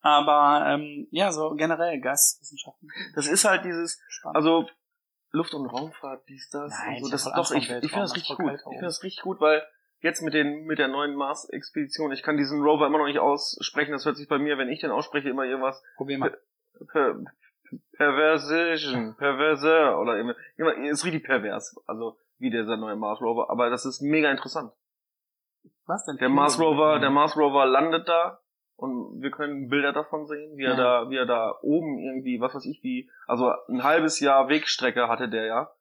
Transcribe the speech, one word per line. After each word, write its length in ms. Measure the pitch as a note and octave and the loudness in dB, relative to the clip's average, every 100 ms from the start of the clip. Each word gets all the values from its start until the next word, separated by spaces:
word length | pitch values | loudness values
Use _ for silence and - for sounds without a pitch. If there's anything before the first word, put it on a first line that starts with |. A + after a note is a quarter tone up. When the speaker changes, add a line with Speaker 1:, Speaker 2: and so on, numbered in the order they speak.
Speaker 1:
Aber, 600 | D3+ D3 D3 D3 C#3+ D3 D3 | 6 4 6 6 6 4 2
ähm, 420 | C#3+ D3+ D3 - | 0 -4 -12 -6
ja, 200 | E3 G3 | -2 0
so 200 | D#3 D#3 D3+ | 0 -4 -2
generell 440 | D#3+ D#3+ E3+ D3 | -2 0 -2 -2
Geisteswissenschaften. 880 | B2 - - - - - - _ - - - | -2 2 2 0 -16 -18 -18 _ -18 -14 -8
Speaker 2:
Das 120 | D#3 D3 | -6 0
ist 180 | F#3 | 2
halt 200 | G#3+ F#3 F3+ | 4 2 0
dieses, 340 | E3+ E3 - _ | -6 -6 -10 _
Speaker 1:
Spannend. 280 | - D#3+ D#3 | -12 -4 2
Speaker 2:
also 300 | D#3 E3 - _ _ _ _ _ _ | 4 2 0 _ _ _ _ _ _
Luft- 200 | D#3 D#3+ | -4 -4
und 120 | D3+ B2+ | -6 -8
Raumfahrt, 600 | A#2+ D#3 - C#3 C3+ _ | -8 -10 -12 -14 -14 _
dies, 200 | C3+ - | -20 -14
das 220 | D3 D3 | -12 -10
Speaker 1:
Nein, 220 | - - A#2+ | -10 -8 -8
Speaker 2:
und 40 | |
so. 60 | C3+ | -6
Speaker 1:
ich 60 | |
Speaker 2:
Das 140 | - - | -6 -2
Speaker 1:
hab 80 | |
Speaker 2:
doch, 120 | - B2+ | -2 0
Speaker 1:
voll 80 | - | -2
Angst 120 | B2 | -2
Speaker 2:
ich, 60 | |
Speaker 1:
vor 80 | B2 | -6
Speaker 2:
ich 60 | D3+ | -4
find 120 | G3+ | -4
das 120 | F#3 | -4
Speaker 1:
Weltraum, 0 | |
Speaker 2:
richtig 220 | B2 - C#3+ | -4 -6 -4
Speaker 1:
voll 0 | |
Speaker 2:
gut. 100 | D#3 | -4
Speaker 1:
kalt 100 | C#3+ | -4
da 40 | |
Speaker 2:
Ich 40 | |
find 120 | C#3+ C3 | -12 -10
Speaker 1:
oben. 80 | F3+ | -8
Speaker 2:
das 160 | D#3+ | -8
richtig 200 | F#3+ - | -12 -10
gut, 180 | F#3+ F#3 | -8 2
weil 220 | D#3 D#3 D#3 _ _ _ | 4 4 0 _ _ _
jetzt 200 | E3 - | -4 -2
mit 100 | D#3+ | 0
den, 320 | D3+ D3 D3 | 2 0 -2
mit 140 | D#3+ D3+ | -4 0
der 100 | C3+ | 0
neuen 260 | C#3 D3 | 0 -4
Mars-Expedition, 960 | C#3+ C#3 D3+ - - - D#3+ C#3 - D3+ | -2 -4 -6 -8 -12 -8 -6 -2 -2 -2
ich 100 | C3+ | -2
kann 160 | - D3+ | 0 0
diesen 240 | C#3 D3 | 0 2
Rover 240 | D3 D#3 C#3+ | 4 4 4
immer 100 | D3+ | 4
noch 100 | C#3+ | 2
nicht 120 | C#3+ | 2
aussprechen, 760 | C3 D3 - - - D3 D3 | 2 2 -2 -6 -4 -2 -2
das 140 | C#3+ D3+ | -2 -2
hört 100 | C#3+ | -4
sich 100 | D3 | -2
bei 120 | D3 | 0
mir, 180 | D3 C#3 | 0 0
wenn 140 | C3 | -2
ich 100 | D#3 | -4
den 100 | D#3 | -2
ausspreche, 380 | A2+ D#3 D3+ C#3 | -2 -2 -4 -2
immer 160 | C3 | -4
irgendwas 380 | C3 C3 C3 C3+ _ - | -2 -2 -2 -4 _ -12
Speaker 1:
Probier 180 | C#3 C3+ | -6 -2
mal. 120 | C3 | -2
Speaker 2:
per-, 840 | - _ _ _ _ - D#3+ C3 | -2 _ _ _ _ -4 0 0
per-, 120 | - - _ _ _ _ B2+ _ - | -2 -12 _ _ _ _ -20 _ 0
Perversion, 1160 | D3 C3+ D#3 D#3 C#3+ E3 E3+ D#3+ D3 B2 A2 A#2 | 0 4 4 2 0 0 0 -2 -2 -4 -6 -2
Perverseur 800 | C#3 C3 D3+ D3 D3+ D#3+ C#3+ E2 | -2 2 0 2 4 6 6 2
oder 180 | A2+ A2 | 0 -2
immer, 160 | A#2+ - - - | -4 -8 -14 -2
immer, 180 | D#3+ - | -2 0
ist 280 | C#3+ D3 | -2 -2
richtig 200 | F3 D#3+ | -2 -4
pervers, 520 | - C3 G#2 G#2 - - - | 0 0 0 -6 -10 -16 -12
also 300 | A2 A2+ - _ _ | -8 -8 -10 _ _
wie 120 | B2 | -4
dieser 280 | A#2 A2 A2 | -2 -2 -4
neue 180 | A2 G#2 | -4 -4
Mars 240 | G#2 A2 | -4 -2
Rover, 300 | A#2 A#2 - | -2 -2 -2
aber 180 | A#2 A#2+ | 0 0
das 160 | B2 | 0
ist 160 | C3+ - | -6 -6
mega 300 | C#3+ D#3 D3+ | 0 2 2
interessant. 420 | C3+ - D#3+ A#2 _ _ _ _ _ _ _ _ _ _ _ | 0 -4 -10 -10 _ _ _ _ _ _ _ _ _ _ _
Speaker 1:
Was 220 | - F3+ - | -8 -6 -6
denn? 100 | C3+ | -2
Speaker 2:
Der 140 | B2+ | 2
Mars 280 | C#3 D3 D3 | 4 4 4
Rover, 400 | D#3+ D3 D#3 D3 | 4 6 4 4
der 120 | C3+ | 4
Mars 260 | C#3+ D#3 D3+ | 4 4 4
Rover 300 | C#3+ C#3 C3 | 4 6 6
landet 420 | C3+ D#3+ E3 E3+ | 6 4 0 2
da 320 | E3+ E3+ - _ _ _ _ | 2 2 -6 _ _ _ _
und 440 | C3 B2 - - | -6 -6 -8 -8
wir 100 | C#3 | -8
können 380 | C#3 D3 C#3+ B2+ | -6 -6 -6 -2
Bilder 240 | C#3+ C#3+ | 2 2
davon 340 | C#3 D#3 D#3 D3+ | 0 -4 -8 -8
sehen, 300 | D3 D3+ D3 | -10 -12 -4
wie 80 | |
er 60 | C3 B2 | 0 4
Speaker 1:
Ja. 0 | B2 B2 | 4 4
Speaker 2:
da, 80 | B2 | 2
wie 60 | C3 | -2
er 100 | B2 | 0
da 320 | A#2 A2 - | 0 0 -2
oben 380 | - D#3+ D#3+ B2+ | 0 0 0 -6
irgendwie, 420 | C3 C3 C3 A#2+ | -6 -6 -4 -2
was 140 | B2+ | -2
weiß 100 | C#3 | -4
ich 180 | B2 - | -10 -8
wie, 280 | C3 B2+ B2+ - - | -6 -8 -10 -18 -6
also 260 | A#2+ B2+ - - | 0 0 0 -4
ein 140 | B2 | -2
halbes 360 | C3+ D#3 D#3 D#3+ | 2 4 2 0
Jahr 280 | C#3+ C3+ C3+ | 4 4 4
Wegstrecke 600 | D3+ - - B2+ A#2 A#2 | 2 0 0 0 0 0
hatte 200 | A#2 B2 | 0 -2
der 160 | A2 | -2
ja 260 | A2 A#2 C3 _ | -2 -2 -4 _